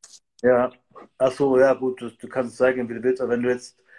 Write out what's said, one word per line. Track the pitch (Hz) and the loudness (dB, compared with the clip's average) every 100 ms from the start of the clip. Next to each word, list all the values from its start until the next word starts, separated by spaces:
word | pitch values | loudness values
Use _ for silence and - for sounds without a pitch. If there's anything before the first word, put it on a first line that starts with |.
| - - _ _ | -20 -20 _ _
Ja, | 123 123 123 - _ - - - | 2 2 0 -6 _ -20 -18 -2
ach | 131 | -2
so, | - 139 127 | 0 2 4
ja | 135 | 4
gut, | 123 131 127 | 2 -2 -6
du, | 120 | -10
du | - - | -14 -10
kannst | 135 120 | -6 -6
es | - | 0
cyclen, | 127 127 117 | 0 0 -4
wie | |
du | 113 | -4
willst, | 123 127 | -2 -2
aber | 120 | -2
wenn | 120 | -2
du | 123 | -2
jetzt | 123 - _ _ | -4 -8 _ _